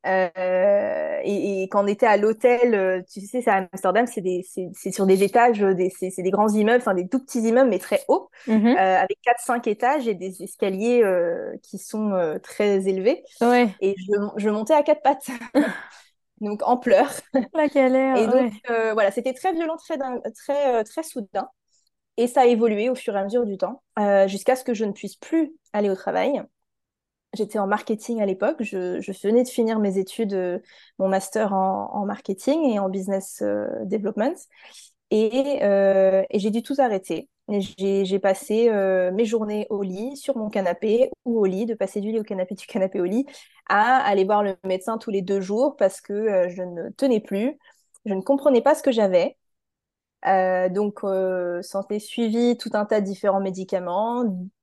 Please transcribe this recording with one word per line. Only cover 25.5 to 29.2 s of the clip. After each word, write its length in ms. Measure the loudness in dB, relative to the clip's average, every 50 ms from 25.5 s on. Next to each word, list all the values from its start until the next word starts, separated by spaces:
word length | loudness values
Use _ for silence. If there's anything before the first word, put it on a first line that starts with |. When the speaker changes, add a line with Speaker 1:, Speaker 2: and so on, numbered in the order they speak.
| -4 _ _ _ -4
Speaker 1:
aller 160 | -2 0 0
au 60 | -2
travail. 460 | -2 -4 -4 -2 0 0 0 -2 -4 -6 -10 _ _ _ _ _ _ _ _ _ _ _ _ _ _ _ _ -6
J'étais 240 | -6 -6 -4 -2 -4
en 80 | -2
marketing 560 | 0 -2 -4 -2 -6 -6 -6 -4 -6 -4 -2 -2
à 20 |
l'époque, 320 | -2 -2 -2 -2 -2 -2 -2
je, 380 | -6 -6 -6 -6 -6 -4 -6 -6
je 100 | -8 -10 -12 -6